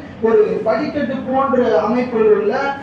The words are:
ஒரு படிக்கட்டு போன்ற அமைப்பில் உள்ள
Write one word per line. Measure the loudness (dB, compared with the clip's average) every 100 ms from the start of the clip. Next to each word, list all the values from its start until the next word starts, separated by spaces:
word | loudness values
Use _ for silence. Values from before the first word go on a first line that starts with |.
| -12 -4
ஒரு | 2 2 2 0
படிக்கட்டு | -2 -2 -2 -4 -4 -6
போன்ற | -2 0 0 2 2 2
அமைப்பில் | 2 0 0 2
உள்ள | 4 4 2 -2 -2 -6